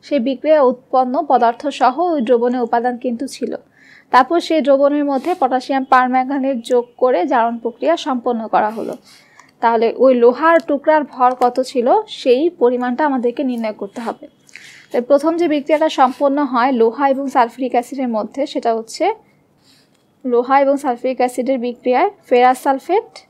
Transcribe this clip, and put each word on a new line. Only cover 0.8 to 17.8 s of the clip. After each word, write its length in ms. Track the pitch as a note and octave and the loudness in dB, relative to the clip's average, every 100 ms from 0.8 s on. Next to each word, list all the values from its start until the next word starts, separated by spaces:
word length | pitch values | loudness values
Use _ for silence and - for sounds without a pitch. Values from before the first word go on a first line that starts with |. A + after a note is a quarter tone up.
| _ C4 B3+ C4+ D4+ | _ -2 0 -2 0
পদার্থ 380 | B3+ A#3 A#3 C#4+ | 2 2 0 -8
সহ 280 | C4+ B3+ C4+ F4+ | 0 0 2 -2
ওই 80 | D#4 | -2
দ্রবণের 400 | A3 A#3+ A#3+ B3+ | 0 0 0 -2
উপাদান 360 | A#3 A#3+ A#3+ A#3+ | -2 -2 -2 -4
কিন্তু 300 | B3+ A#3 C4+ | -6 -6 -8
ছিল। 280 | - B3+ - _ _ _ - _ | -8 -8 -8 _ _ _ -20 _
তারপর 280 | B3 C4 E4+ | 2 4 0
সেই 220 | E4+ D#4+ | 0 0
দ্রবণের 440 | C4+ C4+ C#4+ D4 C#4+ | 2 4 4 2 -2
মধ্যে 300 | C4+ D4+ F4+ | -2 -4 -2
পটাশিয়াম 440 | B3+ C4 - C4+ | 0 -2 -2 -4
পারম্যাঙ্গানেট 760 | C4 B3+ B3+ B3+ B3+ C#4 C4 C4 | 2 2 4 0 -2 -2 -2 -4
যোগ 240 | - B3 A#3+ - | 0 -2 -2 -2
করে 280 | B3+ C#4+ E4 | 0 0 0
জারণ 320 | C4+ A#3 A#3 | 0 0 -2
প্রক্রিয়া 400 | A#3 A3+ C4+ E4 | -8 -4 -2 -2
সম্পন্ন 500 | D#4 B3+ A#3+ A3+ A3 | -2 -4 -4 -4 -2
করা 220 | - G#3+ | 0 -2
হলো। 240 | A3+ - - _ - _ _ _ _ | -4 -10 -12 _ -20 _ _ _ _
তাহলে 320 | A3+ A#3 A3+ - | 0 2 0 2
ওই 160 | C4 | 2
লোহার 440 | B3 A#3 B3 D#4+ E4 E4 | 6 4 4 2 2 2
টুকরার 360 | C#4+ D#4 D#4 | -2 2 2
ভর 280 | D4 B3 B3+ B3+ | 0 0 0 2
কত 200 | B3 B3+ C4 | 0 0 -4
ছিল, 160 | C4 A#3 G4 G#4+ | -2 2 0 0
সেই 420 | - C#4 B3 E4+ | -6 0 2 0
পরিমাণটা 560 | F4 A#3+ B3 B3 A#3+ D4+ | 0 0 0 -4 -2 -2
আমাদেরকে 380 | C4+ A#3+ A#3+ | 0 -4 -4
নির্ণয় 300 | C4+ A#3+ A3 | -6 -4 -8
করতে 280 | G#3+ G3+ B3+ | -8 -12 -10
হবে। 260 | A3+ - - _ _ - - - _ | -10 -10 -16 _ _ -20 -20 -20 _
তাই 100 | A#3+ | -6
প্রথম 360 | A#3+ C#4+ D4+ E4 | 2 2 2 0
যে 100 | F4 | 0
বিক্রিয়াটা 420 | D4 C4+ D4+ D#4 | 0 0 0 0
সম্পন্ন 480 | D#4 B3+ C4 C#4+ C#4 C#4+ | 2 2 2 -2 0 -2
হয় 260 | B3 B3+ | 0 0
লোহা 380 | B3 A3+ A#3 C#4+ | 2 0 2 -2
এবং 180 | C4+ C#4 | 0 -2
সালফিউরিক 420 | C4+ A#3 A#3+ B3+ | 0 -2 -2 -4
অ্যাসিডের 360 | A#3+ | -4